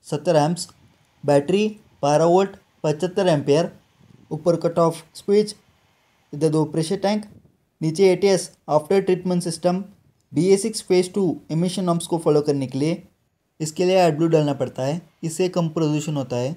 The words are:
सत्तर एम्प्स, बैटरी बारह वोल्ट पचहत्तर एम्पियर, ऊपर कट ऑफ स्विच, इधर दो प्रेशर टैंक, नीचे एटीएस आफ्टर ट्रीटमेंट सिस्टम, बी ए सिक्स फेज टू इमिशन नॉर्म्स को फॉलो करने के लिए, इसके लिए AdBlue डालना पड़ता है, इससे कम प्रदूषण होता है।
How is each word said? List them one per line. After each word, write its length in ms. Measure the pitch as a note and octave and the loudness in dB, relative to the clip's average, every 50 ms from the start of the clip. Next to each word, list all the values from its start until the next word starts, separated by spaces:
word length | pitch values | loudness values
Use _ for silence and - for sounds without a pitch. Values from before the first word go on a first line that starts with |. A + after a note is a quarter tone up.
| _ | _
सत्तर 320 | - - D3 D3+ F#3 E3+ | -6 -8 -6 -2 2 2
एम्प्स, 320 | D#3 C#3+ D#3 F3 E3 - - - _ _ _ _ _ _ _ _ _ - | 2 2 2 0 -4 -8 -14 -16 _ _ _ _ _ _ _ _ _ -2
बैटरी 440 | C#3+ C#3+ C#3+ C#3+ C#3+ F3+ G3+ G#3+ G#3+ G#3 - _ _ _ _ - | 2 2 2 4 2 0 0 0 0 -4 -8 _ _ _ _ 0
बारह 220 | C#3+ D3 D3+ D#3+ | 2 2 4 4
वोल्ट 300 | E3+ E3+ F#3 G3 F#3+ - - _ _ _ _ - | 4 4 4 2 0 -4 -14 _ _ _ _ -2
पचहत्तर 440 | D#3 D3+ D3+ - F3+ F3+ - G3 F3+ | -2 -2 -2 -4 -4 -2 0 2 2
एम्पियर, 440 | E3 C#3+ C#3 - C#3 D3+ E3+ E3+ - - _ _ _ _ _ _ _ _ _ _ | 2 2 2 2 2 2 2 -2 -6 -14 _ _ _ _ _ _ _ _ _ _
ऊपर 240 | - D3+ - F3 E3+ E3 | -12 -4 0 0 0 2
कट 220 | - E3+ E3+ - | 0 -2 0 2
ऑफ 240 | E3+ E3 D#3+ - - _ _ | 2 0 0 -2 -14 _ _
स्विच, 400 | - - - G3+ G#3 G#3+ G#3 - _ _ _ _ _ _ _ _ _ _ _ _ _ _ _ - | -16 -4 2 2 2 2 0 -4 _ _ _ _ _ _ _ _ _ _ _ _ _ _ _ -8
इधर 160 | D3 D3+ D#3+ | -2 -2 0
दो 140 | D3+ D#3 D#3 D#3 | 2 0 -2 0
प्रेशर 300 | D3+ E3 D#3 - G3 F#3+ | -2 -4 -4 -2 -4 -2
टैंक, 280 | G3+ G3 G#3 G#3+ G#3 - - - _ _ _ _ _ _ _ _ | -2 -2 -2 -2 -6 -10 -20 -20 _ _ _ _ _ _ _ _
नीचे 300 | D3+ D#3 D#3 D#3+ G3 F#3+ | -4 -4 0 4 4 4
एटीएस 380 | F3+ F3 G3 G3 G3 E3+ F3 - _ _ _ - | 4 4 2 2 2 2 -2 -6 _ _ _ 0
आफ्टर 320 | D3 D3+ D3+ - G3 G3 | 0 0 0 2 0 0
ट्रीटमेंट 420 | F#3+ F#3+ F#3 E3 - F#3 F3+ F3+ E3+ | 2 0 -2 -2 0 -2 -2 -2 -2
सिस्टम, 400 | F3 D#3+ - - F3+ F3+ F#3 G3 - - _ _ _ _ _ _ _ | -4 -8 -4 -2 -2 -2 -2 -6 -10 -18 _ _ _ _ _ _ _
बी 160 | - C#3 E3 F#3+ | -2 -2 2 2
ए 100 | G3 G3 | 2 2
सिक्स 240 | G3 A3 G#3+ - | 2 -4 -8 -8
फेज 320 | - _ F#3 F3+ F#3 F#3 - | -2 _ 2 2 2 0 -2
टू 120 | G3+ G3 F3 - - - _ | -2 -2 -2 -2 -4 -8 _
इमिशन 320 | D#3 D#3+ E3+ F#3 F3 - F#3+ | -4 -2 -2 -2 -2 -4 -2
नॉर्म्स 240 | F3+ E3+ E3+ - - | -2 -2 -2 -2 -4
को 100 | - E3 | -6 -2
फॉलो 240 | E3 E3+ D3+ D3+ | 0 2 2 2
करने 260 | D3 D3+ C#3+ C#3 C3+ C3 | 2 0 -2 -2 -2 -4
के 100 | - C3+ | -4 -4
लिए, 240 | C#3+ D#3 E3+ - - _ _ _ _ _ _ _ _ _ _ _ | -2 -2 -4 -4 -8 _ _ _ _ _ _ _ _ _ _ _
इसके 260 | D#3+ D#3 - - F3+ | -10 -10 -4 -2 0
लिए 120 | F3+ F#3 F#3+ | 2 4 4
AdBlue 280 | F3+ E3+ D3+ C#3+ E3 E3 | 4 4 2 2 0 2
डालना 240 | D#3+ D#3 D3+ D3 C#3 | 2 2 2 2 -2
पड़ता 300 | C3 C3 B2+ A#2+ - B2+ | -2 -4 -6 -6 -6 -4
है, 180 | C3+ D3+ F3 - _ _ _ - | -4 -4 -6 -8 _ _ _ -10
इससे 240 | E3 D#3+ - F#3 F#3 | -10 -4 -2 -4 -2
कम 180 | F#3 F3+ E3+ D#3+ | 0 -2 -2 -2
प्रदूषण 460 | D#3 E3+ E3 D3+ D3+ D3+ D3 - D#3 | -2 0 0 0 0 -2 -4 -4 -6
होता 220 | C#3+ C3 - B2 A#2+ | -6 -6 -4 -4 -4
है। 140 | B2 C3+ E3 | -4 -4 -6